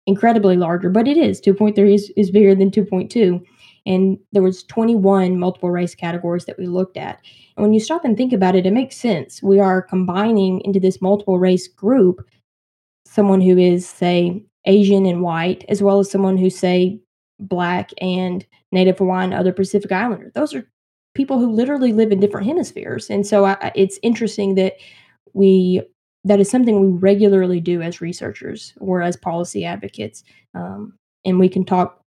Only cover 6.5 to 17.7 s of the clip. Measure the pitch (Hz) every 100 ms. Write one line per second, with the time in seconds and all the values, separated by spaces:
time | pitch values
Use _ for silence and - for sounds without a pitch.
6.5 | - 180 180 185 - - - _ _ _
7.5 | - 208 214 220 330 269 214 254 214 185
8.5 | 185 185 226 262 - 233 170 - - 196
9.5 | 196 190 185 185 185 180 180 220 214 190
10.5 | 185 202 196 185 - 190 202 202 180 185
11.5 | 180 - - 196 262 185 180 - _ _
12.5 | _ _ _ _ _ _ - 202 190 185
13.5 | 180 180 175 180 - 175 175 175 190 -
14.5 | _ 185 202 196 196 190 175 175 165 175
15.5 | - - 202 196 196 196 196 190 190 185
16.5 | 185 180 180 185 - _ _ _ - 190
17.5 | 180 175